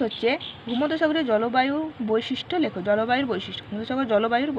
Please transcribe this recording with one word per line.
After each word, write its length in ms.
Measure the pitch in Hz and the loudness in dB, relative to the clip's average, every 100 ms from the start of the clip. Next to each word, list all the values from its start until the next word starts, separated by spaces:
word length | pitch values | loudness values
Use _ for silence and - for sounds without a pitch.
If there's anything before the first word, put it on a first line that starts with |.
| 226 | -4
হচ্ছে, 240 | - 226 285 - - 226 | 0 0 0 -6 -12 -6
ভূমধ্যসাগরীয় 580 | 240 294 320 320 320 262 | -2 0 2 2 2 2
জলবায়ু 460 | 214 233 254 269 294 311 - 214 | 2 2 2 2 0 -4 -4 0
বৈশিষ্ট্য 440 | 220 - 262 - 349 | 0 0 -6 -2 0
লেখো, 160 | 247 190 196 | 0 0 0
জলবায়ুর 380 | 208 226 254 269 | 2 2 0 0
বৈশিষ্ট্য, 320 | 214 - - - | -2 -4 -12 -8
ভূমধ্যসাগর 380 | 208 226 262 247 | -8 -4 -2 2
জলবায়ুর 380 | 302 226 240 294 | 2 4 2 0